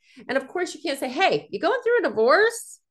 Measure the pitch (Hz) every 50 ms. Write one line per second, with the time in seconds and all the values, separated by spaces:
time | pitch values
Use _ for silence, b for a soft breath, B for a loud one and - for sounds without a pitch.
0 | B B B 254 220 B 254 269 262 - - 359 359 - - - - 330 277 277
1 | 294 254 247 302 381 339 - - - - - 208 - 349 494 480 466 453 480 480
2 | 330 277 202 214 220 247 302 370 427 466 466 - - - - - _ _